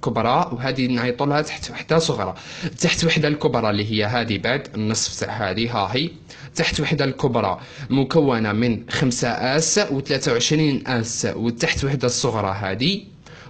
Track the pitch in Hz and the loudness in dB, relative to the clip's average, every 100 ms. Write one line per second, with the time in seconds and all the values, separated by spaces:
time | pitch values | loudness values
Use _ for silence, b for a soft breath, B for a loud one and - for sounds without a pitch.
0 | - 113 113 143 175 117 131 131 127 123 | 0 0 2 2 2 -2 -4 0 0 2
1 | 123 120 143 147 156 - - - - 160 | 0 0 2 2 0 -6 -10 -10 2 2
2 | 160 120 95 92 B B 175 - 170 - | 2 -2 -2 -6 B B -8 0 0 2
3 | 165 160 151 147 156 123 110 104 107 107 | 2 2 2 2 2 2 2 0 0 0
4 | 104 123 113 101 110 139 139 110 107 110 | 2 0 0 0 0 -2 -4 -4 -2 0
5 | - - 90 - 98 95 117 117 95 127 | -2 -4 -6 -4 -2 -2 -2 0 0 0
6 | 165 - - B 135 - 156 - 143 151 | -4 -6 -20 B -12 -2 0 0 0 0
7 | 139 131 139 117 104 87 B B 135 135 | 0 0 0 2 0 -2 B B 0 2
8 | 135 165 143 117 110 104 123 110 - - | 4 4 4 2 2 2 2 0 -2 0
9 | 131 117 123 113 127 143 156 208 208 139 | 0 2 -2 0 0 2 2 2 2 -2
10 | 135 139 143 120 - 156 156 135 - 123 | 0 -2 2 2 4 4 4 2 0 -2
11 | 110 - 113 76 117 117 165 - 139 139 | -2 -2 -2 0 -2 0 0 0 0 0
12 | 127 120 131 110 98 98 98 98 139 202 | 0 2 0 0 0 0 -2 0 0 -2
13 | - - B B B | -8 -20 B B B